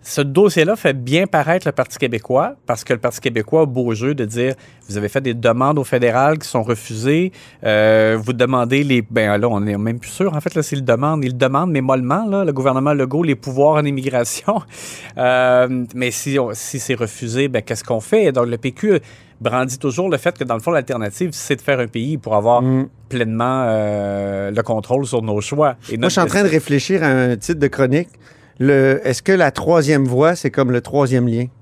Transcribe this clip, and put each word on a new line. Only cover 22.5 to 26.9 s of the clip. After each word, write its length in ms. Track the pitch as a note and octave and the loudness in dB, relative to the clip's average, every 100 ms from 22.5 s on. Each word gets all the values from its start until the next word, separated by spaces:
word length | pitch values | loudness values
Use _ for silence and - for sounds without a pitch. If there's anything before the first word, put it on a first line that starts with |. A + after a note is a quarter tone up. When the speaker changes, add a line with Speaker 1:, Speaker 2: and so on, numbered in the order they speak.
| A#2+ | 4
Speaker 2:
Mm. 260 | B2+ C3 C3+ - - | 4 0 -2 -10 -8
Speaker 1:
pleinement, 540 | B2+ A2+ A2+ B2 C3 B2 | -4 -2 0 0 0 0
euh, 840 | A2 G#2 G#2 G2+ G2+ G2 G2 G2 | 0 0 -2 -2 -4 -4 -4 -4
le 100 | G#2+ | -4
contrôle 460 | A2+ A2 G#2 B2+ C3 | -2 -4 -2 -2 0
sur 160 | B2 | -4
nos 180 | A2 G#2 | -2 -4
choix. 340 | G#2 C#3+ D3+ B2 - | -2 0 0 0 -8
Et 80 | A#2 | -2
Speaker 2:
Moi, 120 | B2 | 0
je 20 | |
suis 80 | F#3+ | 2
en 60 | D#3+ | 0
Speaker 1:
notre 100 | G3 | 2
Speaker 2:
train 80 | |
de 60 | G3 | 2
réfléchir 520 | D#3 D3 C#3+ - | 2 2 -2 0